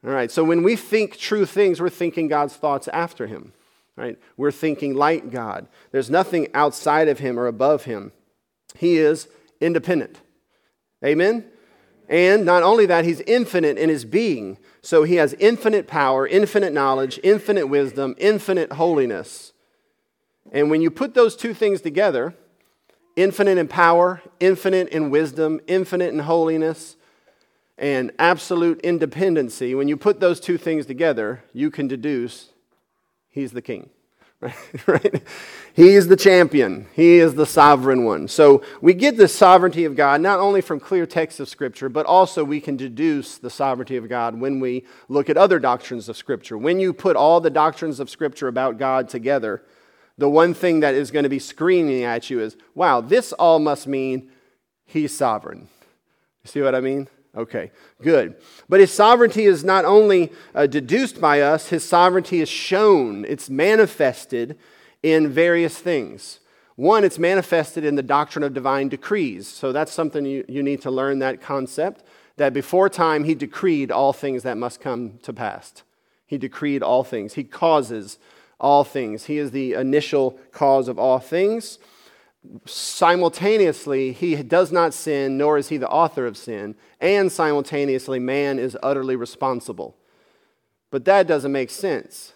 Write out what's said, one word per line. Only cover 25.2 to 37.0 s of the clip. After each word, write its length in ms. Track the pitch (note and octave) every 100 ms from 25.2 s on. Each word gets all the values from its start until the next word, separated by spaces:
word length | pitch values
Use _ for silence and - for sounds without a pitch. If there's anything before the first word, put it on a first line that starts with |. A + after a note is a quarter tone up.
| D#3 C3 D#3 D#3 -
infinite 460 | F#3 F#3 F3+ F3
in 80 | D3+
holiness, 760 | D3+ E3 D#3+ D#3+ D#3+ D#3+ - - _ _ _ _ _ _ _ _
and 360 | C#3+ C3+ B2+ -
absolute 640 | E3 F3+ - F3 E3+ E3
independency, 920 | - E3+ D#3+ C#3+ F#3+ E3 B2+ - B2+
when 140 | C3 C#3
you 80 | D3
put 240 | G#3 G3+
those 200 | F#3 F3
two 180 | - F3
things 280 | - D#3+ C#3+
together, 560 | C3 E3 B2+ G#2+ B2 _
you 180 | A#2+ D3
can 180 | D3 C#3
deduce 640 | C3 D3 C3+ A#2+ - - _ _ _ _ _ _ _ _
he's 240 | - C3+
the 100 | B2
king. 280 | - A2 - _ _ _ _ _
<laughs> 120 | A#2+ B2+ - - -
Right? 360 | F3 G#3 C#3 - - - - -
He 220 | - F3
is 120 | G3 F3
the 100 | F#3+
champion. 720 | G3 F#3 E3 D3 A2+ F#2 G#2+
He 260 | -